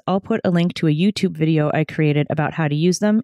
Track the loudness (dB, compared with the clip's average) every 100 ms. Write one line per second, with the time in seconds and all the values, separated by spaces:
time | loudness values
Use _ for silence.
0 | -2 -2 -2 -2 0 2 0 0 0 2
1 | 0 0 -2 0 0 2 2 0 -2 0
2 | 0 2 0 -2 -2 -2 -2 0 0 0
3 | 0 0